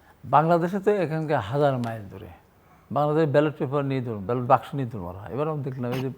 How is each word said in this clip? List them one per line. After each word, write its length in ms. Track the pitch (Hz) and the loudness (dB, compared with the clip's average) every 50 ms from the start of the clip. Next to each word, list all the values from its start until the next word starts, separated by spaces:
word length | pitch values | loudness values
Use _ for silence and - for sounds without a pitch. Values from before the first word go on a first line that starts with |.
| _ _ - _ - | _ _ -20 _ -4
বাংলাদেশে 560 | 110 131 143 156 165 175 170 165 175 196 196 | 2 4 4 6 6 4 4 2 0 -2 -2
তো 100 | 190 214 | 2 2
এখানকে 460 | 208 202 170 143 160 160 156 147 156 | 2 2 2 -2 -2 -2 -2 0 0
হাজার 420 | 131 101 95 127 147 147 143 131 123 | 0 -2 -2 0 2 2 2 2 0
মাইল 240 | 120 113 113 110 101 | -2 -4 -6 -8 -12
দূরে। 240 | 95 98 98 92 87 87 - _ _ _ _ _ _ _ _ _ - - | -14 -14 -16 -16 -16 -18 -20 _ _ _ _ _ _ _ _ _ -6 -2
বাংলাদেশে 340 | 139 147 147 151 156 165 | 0 2 2 4 2 2
ব্যালট 320 | 147 135 147 151 156 143 - | 4 4 4 4 4 2 -2
পেপার 260 | 165 123 139 147 139 | -4 -2 -2 -2 -2
নিয়ে 160 | 135 135 131 | 0 -2 -2
দৌড়-, 200 | 120 123 110 101 | -2 -4 -6 -6
ব্যালট 260 | 95 95 120 127 123 | -4 -2 -2 0 2
বাক্স 280 | 117 135 120 - - - | 4 4 4 4 2 -6
নিয়ে 140 | 143 135 120 | -4 -4 -4
দৌড় 160 | 113 104 87 | -6 -6 -8
মারা 140 | 87 90 98 | -8 -8 -10
হয়। 140 | 101 - 95 | -10 -8 -4
এবার 160 | 127 151 160 | -4 -4 -2
আমি 140 | 156 147 127 | -4 -4 -6
দেখলাম 300 | 139 127 135 123 120 123 | -6 -6 -6 -4 -4 -4
এই 80 | 131 | -4
যে 100 | 131 131 123 | -4 -6 -8